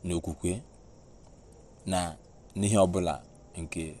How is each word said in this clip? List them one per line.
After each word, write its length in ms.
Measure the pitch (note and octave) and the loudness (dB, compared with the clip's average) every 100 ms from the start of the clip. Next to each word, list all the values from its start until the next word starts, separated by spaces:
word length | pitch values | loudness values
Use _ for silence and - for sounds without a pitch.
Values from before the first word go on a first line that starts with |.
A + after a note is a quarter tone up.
n'okwukwe 520 | F#2 F2 E2 D#2+ F2+ F#2+ - - - - - - - - - - - - | -2 -2 -2 -4 -4 -4 -8 -20 -20 -20 -20 -20 -20 -20 -20 -20 -20 -16
na 160 | - F#2 F2 D#2 - - - - | -4 -2 -2 -6 -18 -20 -12 -2
n'ihe 200 | G2+ G#2+ | 2 6
ọbụla 360 | F#2+ F#2 F2 C#2 - - - | 6 6 0 -2 -8 -20 -18
nke 280 | - D#2+ F2+ D#2+ D2 | -12 -8 -6 -8 -10